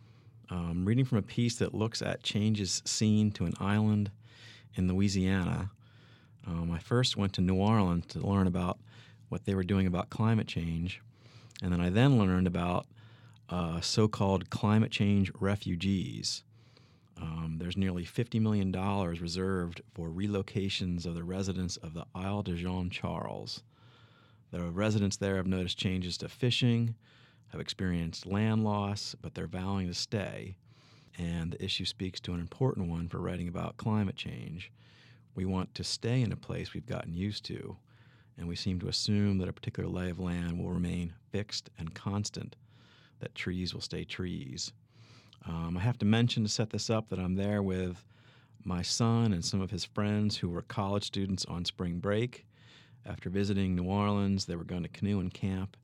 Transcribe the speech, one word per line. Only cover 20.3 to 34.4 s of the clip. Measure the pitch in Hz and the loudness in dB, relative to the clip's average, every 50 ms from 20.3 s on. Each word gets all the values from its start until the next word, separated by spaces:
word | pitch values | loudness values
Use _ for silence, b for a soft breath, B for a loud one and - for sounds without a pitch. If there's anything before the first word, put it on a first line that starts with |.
| 104 95 95 - - 107 95 98 - - 95 90 87 85 85 | 0 -2 -2 -2 -2 -2 -2 0 -2 -2 -2 -2 -2 -2 -4
of | 85 85 | -4 -6
the | 85 85 | -4 -6
residents | 87 90 95 95 95 90 92 90 85 - - | -4 -4 -2 -2 -2 -2 -2 -4 -4 -6 -8
of | - 80 80 | -10 -10 -10
the | 82 - - - | -10 -10 -10 -10
Isle | 90 92 98 104 104 | -6 -4 -2 -2 -2
de | 101 95 87 | -2 -2 -4
Jean | 85 87 90 90 92 90 90 | -2 -2 -2 -2 -2 -2 -4
Charles. | - - - 87 85 80 - 53 50 50 52 - - - - b b b b b b b b b b b b b b b b _ | -4 -4 -4 -4 -2 -4 -4 -6 -6 -8 -8 -10 -12 -12 -14 b b b b b b b b b b b b b b b b _
The | 85 87 87 85 | -8 -6 -4 -4
residents | 85 95 107 110 107 107 101 95 - | 0 0 2 4 4 4 2 2 0
there | - 98 98 95 | 0 0 0 0
have | 95 90 | 0 2
noticed | 92 92 92 90 87 - - | 0 0 0 0 -2 -2 -2
changes | - 95 92 92 90 87 - - | 0 0 0 0 -2 -4 -6 -6
to | - 80 | -8 -12
fishing, | - - 131 123 120 - 127 120 117 117 117 117 113 b b b b b b b b b b - | -4 -2 0 0 2 4 4 4 4 4 2 0 -2 b b b b b b b b b b -14
have | - 80 | -10 -10
experienced | - - - - 95 92 87 85 82 80 - - - | -8 -8 -4 -2 0 0 0 0 -2 -4 -6 -8 -4
land | 92 98 104 110 110 110 110 110 | 0 2 2 4 4 4 4 2
loss, | 104 104 104 101 101 101 101 - - - - | 2 2 0 0 -2 -2 -4 -6 -8 -10 -10
but | - - - | -12 -10 -8
they're | 92 85 | -6 -6
vowing | 82 90 90 92 98 98 95 92 | -6 -4 -4 -2 -2 0 0 0
to | 87 87 | -2 -2
stay. | - - - 117 104 92 - 50 50 55 - 95 - b b b b b b b b b b b | -4 -4 -2 -2 -2 -2 -2 -6 -8 -10 -10 -12 -14 b b b b b b b b b b b
And | - 85 85 85 85 82 85 | -4 -4 -2 -2 -2 -2 -4
the | - - 92 | -4 -4 -4
issue | 92 - - 92 | -4 -4 -4 -4
speaks | - - - 95 92 - - | -6 -4 -4 -6 -6 -6 -6
to | - - 90 | -6 -4 -4
an | 87 | -4
important | 85 - - - 135 127 - 104 90 85 | -6 -8 -2 0 0 2 2 0 -2 -2
one | 82 85 85 87 | -2 -4 -4 -4
for | - 95 | -4 -4
writing | 90 90 90 87 87 87 | -4 -4 -4 -4 -4 -4
about | 85 87 85 82 - - | -4 -4 -6 -6 -8 -4
climate | - 113 107 107 101 92 - | -2 0 2 2 2 0 -4
change. | - - 85 - 60 | -6 -10 -10 -10 -10